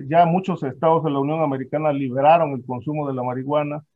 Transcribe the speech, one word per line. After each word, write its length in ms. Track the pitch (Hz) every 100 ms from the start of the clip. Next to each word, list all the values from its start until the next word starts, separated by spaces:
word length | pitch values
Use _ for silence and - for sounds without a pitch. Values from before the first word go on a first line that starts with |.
| 139
ya 200 | 165 170
muchos 340 | 180 185 165
estados 420 | 139 131 165 160
de 60 | 156
la 80 | 139
Unión 240 | 139 160
Americana 500 | 151 135 127 147 156
liberaron 600 | 139 135 131 143 170 151
el 120 | 131
consumo 440 | 127 123 151 151 143
de 80 | 131
la 80 |
marihuana. 600 | 123 127 135 151 147 147 -